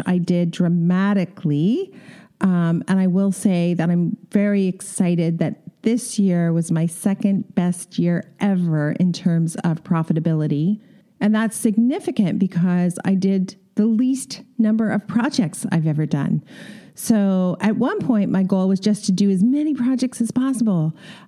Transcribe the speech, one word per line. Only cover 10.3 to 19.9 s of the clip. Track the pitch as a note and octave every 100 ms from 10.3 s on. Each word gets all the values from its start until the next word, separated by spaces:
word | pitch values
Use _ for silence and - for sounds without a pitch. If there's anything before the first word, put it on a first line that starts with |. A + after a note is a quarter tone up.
| D#3 D3+ D3 E3 G#3+ - - _ -
And | G#3+ G#3+
that's | A3 -
significant | A#3 G#3 A#3+ E4+ F4+ C4 F#3 -
because | F#3+ E3+ F3+ F3+ F3 F3
I | - G3
did | F#3+ G3 F#3 - _ -
the | G#3+
least | A3 B3+ C4 - - - -
number | G#3+ A3 A3+
of | G#3 -
projects | A#3+ C4+ - D#3+ - G#3+
I've | E3 D#3+
ever | D3+ D3+
done. | C#3+ - D#3 - - - - - -
So | - A3 G3 F#3+ F#3 -
at | G3 -
one | B3+ G#4+
point, | - A3 G3
my | F#3+
goal | F#3+ F#3+ F#3+
was | F#3+
just | G#3+ G#3 -
to |
do | F#3 G3+
as | F#3+
many | A3+ C#4+ D4+
projects | C4+ A#3+